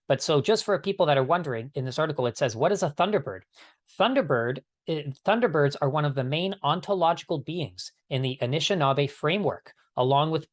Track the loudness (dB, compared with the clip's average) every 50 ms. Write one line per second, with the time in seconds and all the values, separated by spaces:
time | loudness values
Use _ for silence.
0 | _ -2 -2 0 0 2 2 2 2 2 0 0 0 0 -2 -2 -2 -2 0 2
1 | 2 2 4 2 2 2 0 0 0 -2 -6 -6 -8 -8 -6 -6 -6 -4 -2 -2
2 | -2 -2 -2 -2 -2 -2 -2 0 -2 -2 0 0 0 2 2 0 0 -2 0 0
3 | 0 2 0 0 -2 -4 -10 -14 -16 _ _ -20 -20 -20 _ _ _ _ -2 0
4 | 0 2 2 2 0 2 0 0 0 0 -4 -6 -8 _ _ _ _ -6 -6 -4
5 | -6 -8 -10 -4 0 0 2 2 2 2 4 4 2 2 2 0 -2 -2 0 0
6 | 0 0 0 -2 -2 -2 -2 -2 -2 -4 -4 -2 -2 -2 -2 -2 -2 -2 0 2
7 | 2 2 2 0 -2 -4 -6 -6 -4 -6 -6 -6 -6 -8 -8 -12 -16 -18 -18 _
8 | _ -6 -4 -2 -2 -2 -2 -2 -2 -2 0 0 0 0 2 2 2 2 4 2
9 | 0 -2 -2 -2 -2 0 0 0 0 0 -2 -4 -8 -18 -20 _ _ _ _ 0
10 | 2 2 2 2 2 2 0 -4 -4 -8